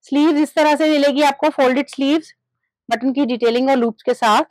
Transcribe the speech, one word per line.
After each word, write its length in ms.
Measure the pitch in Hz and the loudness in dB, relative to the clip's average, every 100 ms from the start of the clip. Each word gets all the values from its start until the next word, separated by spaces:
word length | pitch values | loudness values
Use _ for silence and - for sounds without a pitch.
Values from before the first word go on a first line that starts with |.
Sleeves 380 | - 277 302 294 | -2 0 2 2
इस 140 | 294 | -2
तरह 220 | - 302 294 | 0 0 2
से 140 | 311 | 0
मिलेगी 320 | 302 285 277 | 2 0 2
आपको, 260 | 285 277 302 | 0 0 -4
folded 400 | 294 254 262 285 | 0 0 0 -4
sleeves, 440 | - 277 320 311 _ _ _ _ _ - | -4 -2 -2 -4 _ _ _ _ _ -8
button 240 | 233 262 | -4 -4
की 140 | 262 269 | -2 -4
detailing 440 | 240 233 240 262 | -2 -2 0 0
और 60 | 269 | 0
loops 260 | 233 220 | 0 -4
के 120 | - | -6
साथ। 280 | 240 226 220 320 | -2 2 0 -2